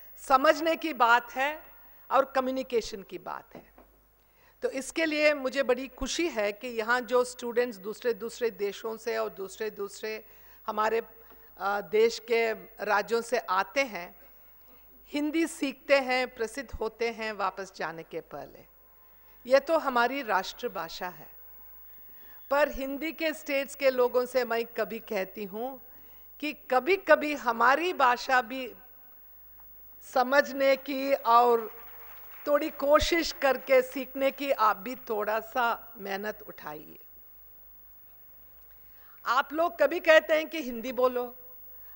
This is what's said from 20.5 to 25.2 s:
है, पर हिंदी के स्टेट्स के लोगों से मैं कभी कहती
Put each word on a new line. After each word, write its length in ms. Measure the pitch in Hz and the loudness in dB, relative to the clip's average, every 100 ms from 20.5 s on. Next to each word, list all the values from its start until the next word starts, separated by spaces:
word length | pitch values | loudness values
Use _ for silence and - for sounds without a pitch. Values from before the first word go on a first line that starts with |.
| - 240 185 165 - 180 | -6 -8 -8 -10 -8 -10
है, 220 | - - - - - - - - - - - - - - | -12 -18 -20 -20 -20 -20 -20 -20 -20 -20 -20 -20 -14 -2
पर 220 | 277 294 | 2 2
हिंदी 400 | 240 269 277 311 | 0 -6 -6 -6
के 220 | 277 320 | -4 -4
स्टेट्स 420 | 320 - 277 277 - | -4 -4 -2 -2 0
के 140 | 269 | 0
लोगों 360 | 254 247 240 247 | 2 2 0 0
से 200 | 262 226 | -2 -2
मैं 200 | 226 233 | -2 -4
कभी 340 | - 202 220 | -4 -6 -6
कहती 440 | - 208 | -6 -6